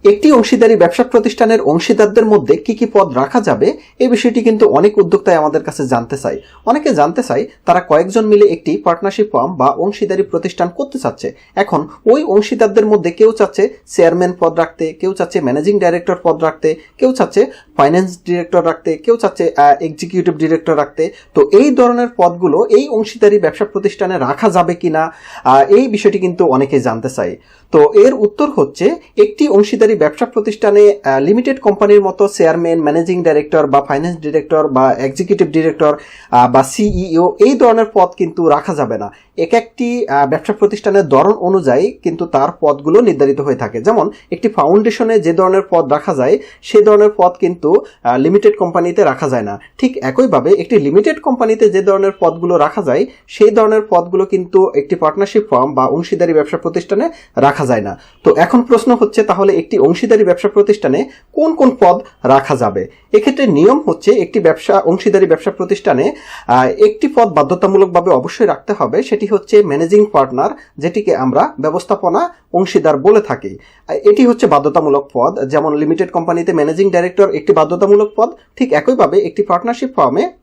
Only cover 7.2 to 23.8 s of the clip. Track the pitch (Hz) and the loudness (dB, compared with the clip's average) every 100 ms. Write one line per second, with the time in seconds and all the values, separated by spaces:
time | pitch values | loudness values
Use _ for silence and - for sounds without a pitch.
7.2 | 247 127 - _ - 175 - 151 185 226 | -4 -6 -6 _ -2 -2 2 0 0 -2
8.2 | 214 202 202 165 - 196 185 170 202 - | 2 4 4 2 -4 -2 -2 -2 -4 -4
9.2 | 208 120 175 170 170 - 180 202 202 185 | -4 -2 -6 -2 -2 0 -6 -4 -4 -4
10.2 | 196 165 180 - 175 175 269 262 131 - | -4 -4 -6 -6 -6 -6 -8 -6 -8 -8
11.2 | - - _ - 202 156 151 - 220 269 | -12 -12 _ -6 -2 -4 -6 -4 0 0
12.2 | 302 196 208 - 214 208 214 208 170 170 | 2 0 0 0 2 2 2 0 -2 2
13.2 | 220 220 196 - 202 - _ - 165 170 | 2 2 -2 0 -4 -4 _ 2 2 2
14.2 | 180 180 170 165 160 - 160 160 185 190 | -2 -2 -2 -2 -6 -4 -8 -6 -8 -4
15.2 | 175 196 135 139 151 202 175 175 175 175 | -6 -4 -2 -2 0 0 0 -2 -4 -2
16.2 | 170 156 160 - 160 160 _ _ 262 254 | -2 0 -2 -2 -4 -4 _ _ -2 0
17.2 | 202 202 262 - _ - 143 175 190 180 | -2 0 -2 -4 _ 0 2 2 -2 -8
18.2 | - 175 165 175 165 156 - 156 233 226 | -6 -6 -2 0 0 -4 -6 -4 -2 0
19.2 | 196 - 170 - 143 143 160 151 170 185 | -2 -2 -4 2 2 2 -2 -8 -6 -2
20.2 | 175 151 160 160 165 151 143 - 165 - | -2 -2 -2 -2 0 -2 -2 -6 -8 -8
21.2 | _ - - 202 285 254 247 240 240 240 | _ 0 2 4 4 2 2 2 -4 0
22.2 | 175 175 175 156 233 226 285 220 214 - | 0 0 -2 0 2 2 2 -4 -6 0
23.2 | 208 208 165 - 208 196 | 2 2 0 -4 -6 -4